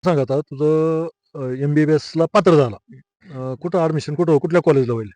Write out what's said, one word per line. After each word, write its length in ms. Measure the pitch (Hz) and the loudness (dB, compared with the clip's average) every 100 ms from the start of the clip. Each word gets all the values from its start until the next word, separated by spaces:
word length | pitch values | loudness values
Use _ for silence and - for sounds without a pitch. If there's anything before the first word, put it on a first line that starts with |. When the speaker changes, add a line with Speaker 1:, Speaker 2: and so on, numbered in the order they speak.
| 185 | 0
Speaker 1:
सांग 140 | 160 | -2
आता 220 | 131 135 | 0 -2
तुझं, 680 | 151 135 151 156 160 160 165 _ _ 151 | -4 -4 0 0 0 -2 -6 _ _ -12
अ, 280 | 131 127 | -10 -4
एमबीबीएसला 600 | 143 147 151 156 - 160 165 | -2 0 2 0 -2 -4 0
पात्र 260 | 214 190 160 | 2 4 6
झाला. 220 | 131 104 _ | 4 -2 _
Speaker 2:
हम्म. 640 | 135 _ _ - 135 131 | -20 _ _ -18 -12 -10
Speaker 1:
अ, 40 | 127 | -8
कुठं 240 | 175 180 | -4 -2
ॲडमिशन 360 | 160 156 - 151 | 0 -2 -4 -4
कुठं, 220 | 170 151 | 2 2
कुठल्या 240 | 170 170 - | 2 0 2
कॉलेजला 280 | 139 123 | 2 2
होईल? 160 | 117 107 | -4 -8